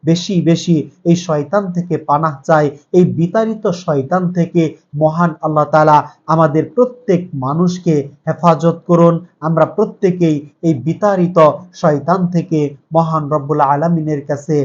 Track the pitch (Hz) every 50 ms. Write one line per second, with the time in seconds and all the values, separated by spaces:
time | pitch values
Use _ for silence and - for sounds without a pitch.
0 | - 147 170 170 - - 202 175 143 156 170 170 - - 170 151 135 - _ _
1 | _ 175 170 170 - - 156 147 143 143 - 208 202 190 175 175 170 - 165 151
2 | 156 - 143 147 165 160 147 - - - 165 151 151 143 147 - _ _ - 180
3 | 180 139 120 127 165 175 - 220 226 220 220 220 - 208 175 - - - 151 139
4 | 131 131 185 185 185 175 180 175 170 170 - 170 160 151 - _ _ _ - 147
5 | 156 156 156 165 175 170 156 - - 156 156 151 151 147 - 156 156 156 151 147
6 | 143 - - _ _ - 156 160 160 156 143 160 143 - - 240 247 - - -
7 | _ - 185 170 - - - 139 127 131 147 165 180 180 180 185 180 175 156 147
8 | 139 139 - _ _ 160 147 - - 175 160 147 160 170 170 170 _ - 175 170
9 | 170 170 170 165 175 - _ _ 151 160 160 160 156 151 - - 214 208 - _
10 | - 185 180 180 175 160 151 143 139 - _ _ - 165 160 127 113 156 160 -
11 | 208 208 196 185 175 175 180 170 160 151 135 - - - _ - - 160 151 143
12 | 143 160 175 190 180 175 180 170 156 - 160 156 147 139 143 - _ _ 156 165
13 | 165 160 160 156 151 139 151 151 139 139 156 151 147 135 143 143 156 170 170 165
14 | 151 151 151 143 143 147 147 139 147 - 156 147 135